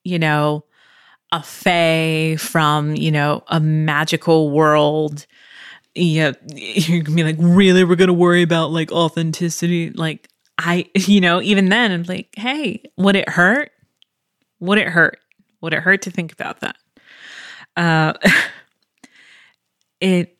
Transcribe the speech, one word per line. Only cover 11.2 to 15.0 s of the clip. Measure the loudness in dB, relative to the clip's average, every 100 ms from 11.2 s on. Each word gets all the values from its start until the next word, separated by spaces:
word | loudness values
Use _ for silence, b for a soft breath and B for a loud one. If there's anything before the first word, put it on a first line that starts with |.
know, | 4 0
even | 0 0 2
then, | 2 0
I'm | -2
like, | -6 -10 -12 -10
"Hey, | -8 -6 -6 -8 -14 -2
would | 2 2
it | 0
hurt? | 0 2 2 -4 _ _ _ _ _ _ _ _ -10
Would | -2 0
it | 0
hurt? | 0